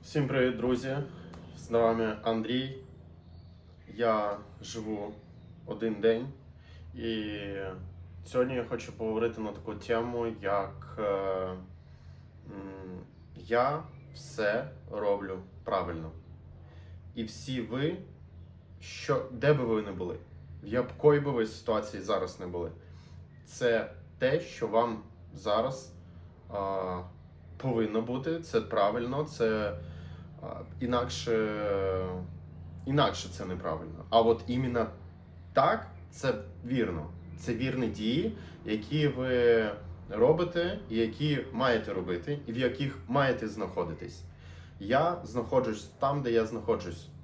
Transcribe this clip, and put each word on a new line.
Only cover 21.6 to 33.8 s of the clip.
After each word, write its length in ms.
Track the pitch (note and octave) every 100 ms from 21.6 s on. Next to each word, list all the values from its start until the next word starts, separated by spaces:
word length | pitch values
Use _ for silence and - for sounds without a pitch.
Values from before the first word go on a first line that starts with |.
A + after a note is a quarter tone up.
| - A2 G2+ G2+
зараз 380 | F#2+ G2 F2+ -
не 60 | F2+
були, 240 | F2+ E2 - - - - - - -
це 480 | - - B2 A2+ G2+ - - -
те, 220 | B2+ C#3+
що 260 | - - A2
вам 360 | A2 A#2 A2 - - -
зараз, 600 | - A2 G#2 B2 C#3+ - - - - - - -
а, 500 | G2+ G2 G2 F#2 F2+ F2+ - - - - -
повинно 460 | C3+ A#2 A2 A2
бути, 380 | A2+ B2+ D3+ E3
це 200 | - A#2
правильно, 640 | G2+ G#2 G2+ A#2 A#2+ C3+
це, 540 | D3+ - A2+ A2 G#2 G2+ - - - - - -
а, 40 | - - - -
інакше, 800 | B2 A#2+ B2 - - A2+ G#2+ G#2+ G#2 G2 F#2+ F#2 F#2 F#2 F2+ - - - - - -
інакше 420 | C#3+ A#2 F2+ F2+
це 160 | -
неправильно. 600 | F#2+ F2+ F2 D#2+